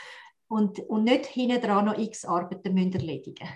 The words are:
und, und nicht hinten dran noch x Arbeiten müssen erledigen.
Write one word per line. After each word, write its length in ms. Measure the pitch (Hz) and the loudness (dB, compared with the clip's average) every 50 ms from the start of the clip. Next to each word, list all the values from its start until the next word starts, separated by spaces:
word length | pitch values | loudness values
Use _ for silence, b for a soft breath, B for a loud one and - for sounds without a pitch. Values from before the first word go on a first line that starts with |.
| B B B B B B B B _ - | B B B B B B B B _ -2
und, 320 | 220 214 214 196 190 - | 0 2 2 2 0 -4
und 240 | - - 220 214 220 | -6 -2 0 2 4
nicht 220 | 233 262 294 - | 6 4 4 2
hinten 360 | - - 254 247 233 247 240 240 | 0 -4 -2 0 2 2 2 2
dran 240 | 208 202 202 208 | 4 4 4 4
noch 100 | 214 214 - | 2 2 0
x 260 | 226 - - - - | -2 -4 -6 -8 -4
Arbeiten 480 | - 175 180 180 - - - - 196 190 | -2 -2 0 -2 -2 -6 -6 -2 0 2
müssen 180 | 185 180 185 185 | 2 2 2 0
erledigen. 560 | 180 - 160 139 - - - - - - 175 - | -2 -2 -4 -6 -8 -8 -12 -14 -14 -14 -14 -10